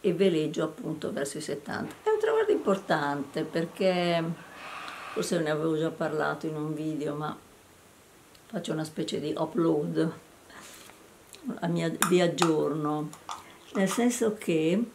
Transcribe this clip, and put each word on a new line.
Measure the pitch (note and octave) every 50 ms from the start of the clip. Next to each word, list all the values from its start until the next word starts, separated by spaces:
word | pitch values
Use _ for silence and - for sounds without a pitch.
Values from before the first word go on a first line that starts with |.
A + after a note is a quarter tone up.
E | _ G3+ E3+
veleggio | D#3+ G3 F#3+ E3+ D#3 D#3 D3+ - D#3 D#3+
appunto | D#3 - - - E3 D#3 D3+ D3+ - -
verso | C#3 C#3+ C#3+ - D#3
i | D3+
settanta. | - D3 C#3 - - - - - - - - -
È | G#4+
un | A4 G#4+
traguardo | G#4+ A4 A4 A4 A4 - -
importante | - - - G3 G3 - - F3 D#3 C#3+ C#3+ C#3+ C#3+ C#3 - - D#3 D#3
perché | D#3 - E3 E3 E3 - - G3+ F#3+ F#3 F3+ F3 F3 E3+ E3+ E3 E3 E3+ - - - - - - - - - - - - - - - -
forse | - - - G3 E3+
ne | D#3+ D3+
avevo | D#3 D3+ D#3 D#3+ D#3+
già | D3+ D#3+ D#3+
parlato | D#3+ D#3+ E3+ D#3 D3+ D#3 D3 D3 D3+ D3 -
in | D#3+ D#3
un | D3+ D3+ D#3 D#3
video, | D3 D#3 D#3 D#3 C#3+ C#3+ D3+ D3
ma | D3 D#3 D3+ - - - - - - - - - - - - - - - - - - - - - - -
faccio | - - G3+ E3+ - E3
una | D#3 D#3
specie | D#3 - - D#3+ - - -
di | C#3+ D3 -
upload, | - D#3 D#3 - - E3 E3 D#3+ D3+ D3+ E3+ E3 D#3 D#3+ E3 - - - - - - - - - - - - - - - - - - - - - - - - - - - C4+ - -
la | -
mia, | E3+ E3+ E3+ E3 E3 D#3+ D#3+ - -
vi | F3+ F3+
aggiorno, | F3 E3+ E3 - - E3 D#3+ D3+ D3 D3 C#3+ D#3 D3+ D3+ D3+ D3+ D3+ D3+ - - - - - - - - - - - - -
nel | G#3 F#3+ F#3
senso | - - A#3 B3 A#3+ - A#3 A3 G#3+ -
che | - - E3+ D#3+ D#3 D#3+ F3 G#3 A#3+ - -